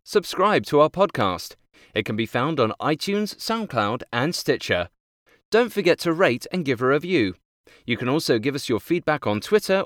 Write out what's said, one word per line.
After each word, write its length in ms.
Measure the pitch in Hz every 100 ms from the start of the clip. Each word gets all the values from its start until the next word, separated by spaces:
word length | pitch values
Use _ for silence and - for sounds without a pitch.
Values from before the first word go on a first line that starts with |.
subscribe 600 | - 214 - - 202 170 104
to 120 | 147
our 100 | 151
podcast. 680 | 180 196 - 101 85 - - _ _ _
It 120 | 110
can 100 | 113
be 100 | 110
found 360 | 113 123 143 143
on 120 | 110 -
iTunes, 540 | 127 156 - 202 208
SoundCloud, 720 | - - 226 208 117 104 123 -
and 200 | 120 147
Stitcher. 580 | - - 131 - 90 87 _ _ _ _ _ _
Don't 220 | 214 247
forget 260 | 208 170 156
to 120 | 170
rate 340 | 160 175 120 -
and 120 | 180
give 160 | 139 117
a 60 | 127
review. 480 | 147 175 170 98 - _ _ _ -
You 120 | - 120
can 120 | 123
also 300 | 156 160 120
give 160 | 127
us 140 | 139 -
your 100 | 110
feedback 480 | - 170 156 147 -
on 140 | 104
Twitter 420 | - 214 - 190